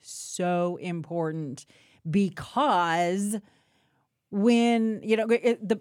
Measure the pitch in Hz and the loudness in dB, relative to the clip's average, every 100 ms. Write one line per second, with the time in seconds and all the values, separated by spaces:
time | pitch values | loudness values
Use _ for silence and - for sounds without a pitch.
0 | - - - - 180 175 175 175 180 170 | -18 -16 -10 -4 0 0 0 -2 -6 -6
1 | 156 170 160 160 147 - - _ _ _ | -6 -4 -2 -4 -6 -10 -14 _ _ _
2 | 165 170 196 - - - 285 190 170 165 | -4 0 -2 -2 -6 0 2 2 2 2
3 | 175 185 202 214 - _ _ _ _ _ | 0 0 -2 -6 -8 _ _ _ _ _
4 | _ _ _ 196 214 233 233 233 226 214 | _ _ _ 0 4 4 4 2 2 -2
5 | - 220 220 233 - 233 202 214 | 0 0 2 2 2 0 -2 -4